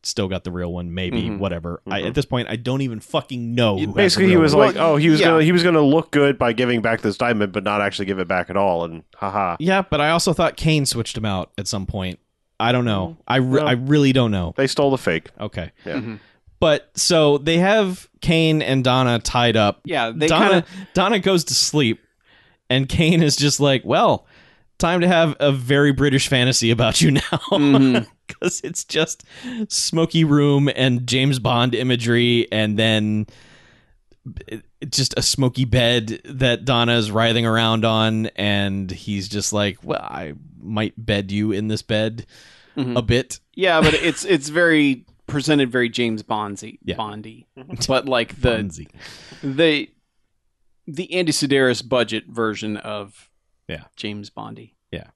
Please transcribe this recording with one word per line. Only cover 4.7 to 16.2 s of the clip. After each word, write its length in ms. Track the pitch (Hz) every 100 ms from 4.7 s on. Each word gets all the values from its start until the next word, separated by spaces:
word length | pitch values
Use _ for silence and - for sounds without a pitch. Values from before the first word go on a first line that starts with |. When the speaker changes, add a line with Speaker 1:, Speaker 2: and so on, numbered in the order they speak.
| 185
Speaker 3:
"Oh, 200 | 165 147
he 120 | 160
was 120 | 156
Speaker 2:
Yeah. 80 | 165
Speaker 3:
gonna, 160 | 160
he 80 | 156
was 100 | 180
gonna 180 | 175 165
look 300 | 143 156 156
good 280 | 143 139 131
by 140 | 120
giving 300 | 113 123 120
back 180 | 113 113
this 160 | 107 98
diamond, 360 | 120 110 104
but 120 | 104
not 160 | 101 104
actually 240 | 101 -
give 140 | 95 95
it 100 | 87
back 220 | 92 87
at 60 | 95
all." 260 | 98 85
And 180 | 85 82 _ -
haha. 400 | 101 101 95 85
Speaker 1:
Yeah, 200 | 165 196
but 180 | 185 151
I 80 | 147
also 240 | 170 190
thought 240 | 165 165 -
Kane 260 | 160 156
switched 320 | 139 117 110 117
him 80 |
out 280 | 107 95 87 -
at 100 | 98
some 200 | 104 92
point. 320 | 104 92 87 _ _ _ _
I 140 | 113
don't 120 | 127
know. 320 | 120 101 90 82
Speaker 3:
Mm. 20 | -
Speaker 1:
I 80 | 131
re- 240 | 127 135
Speaker 3:
No. 40 | 151
Speaker 1:
I 60 |
really 400 | 123 131 147 139
don't 180 | 131 117
know. 220 | 101 85 -
Speaker 3:
They 80 | 135
stole 240 | - 143
the 80 | 131
fake. 320 | - 80 - -
Speaker 1:
Okay. 320 | 104 - 80 _ -
Speaker 3:
Yeah. 80 |
Speaker 2:
Mm-hmm. 220 | 73 117 107